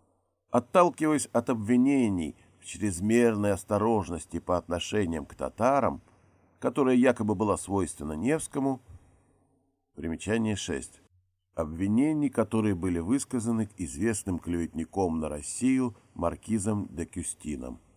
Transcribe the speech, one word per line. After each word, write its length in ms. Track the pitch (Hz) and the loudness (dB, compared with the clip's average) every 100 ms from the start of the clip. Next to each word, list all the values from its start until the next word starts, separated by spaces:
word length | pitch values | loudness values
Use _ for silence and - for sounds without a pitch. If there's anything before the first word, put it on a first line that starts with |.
| _ _ _ _ _ | _ _ _ _ _
Отталкиваясь 760 | 120 - 190 175 - 156 151 - | -2 2 4 4 4 2 2 0
от 160 | 120 120 | -2 0
обвинений 840 | 117 104 123 131 139 113 92 76 - _ _ | -2 2 4 4 4 2 0 -4 -8 _ _
в 60 | - | -16
чрезмерной 880 | - 104 85 104 117 117 107 104 | -6 -4 -2 2 6 6 4 0
осторожности 840 | 98 - 104 110 110 82 85 - 82 | 0 0 0 2 2 0 -6 -6 -6
по 180 | - 90 | -2 -2
отношениям 720 | - 85 - 107 92 80 69 | -2 -6 -2 -2 0 -2 -8
к 80 | |
татарам, 720 | - 67 - 120 139 110 71 - _ _ _ _ _ | -8 -8 0 0 2 0 -2 -10 _ _ _ _ _
которая 360 | 127 127 131 127 | -2 2 4 6
якобы 380 | 127 120 107 | 4 4 0
была 240 | 95 104 90 | 2 2 0
свойственна 560 | - 98 80 - 73 | 0 -2 -2 -4 -8
Невскому, 720 | 78 113 156 - 143 135 131 - - _ _ _ _ _ _ _ _ _ - | -4 -2 -2 -4 -4 -2 -4 -10 -20 _ _ _ _ _ _ _ _ _ -10
примечание 600 | 78 - 95 113 110 101 | -8 -6 -2 -2 0 -2
шесть, 460 | - 71 - - _ _ _ _ _ - | -4 -6 -8 -18 _ _ _ _ _ -8
обвинений, 760 | 80 82 98 110 147 156 143 | -6 -2 0 2 2 2 0
которые 460 | - 110 110 107 90 | 0 0 2 2 0
были 240 | 92 85 | 0 -2
высказаны 640 | 82 135 - 127 110 113 107 | 0 -2 -2 -4 -2 -2 -2
к 60 | - | -6
известным 600 | 85 67 110 110 - 85 | -8 -2 -2 -2 -4 -4
клеветником 840 | 85 85 82 80 78 98 92 80 | -2 -2 -2 -6 -4 -2 0 0
на 80 | 76 | -4
Россию 680 | 73 78 - 127 131 127 - _ | -6 -10 -2 0 2 0 -6 _
маркизом 760 | - 85 80 - 110 101 104 90 | -4 -4 -2 -2 -2 0 -2 -4
де 140 | 78 82 | -6 -8
Кюстином. 760 | - - - 76 69 62 57 _ | -8 -8 -8 -8 -8 -8 -12 _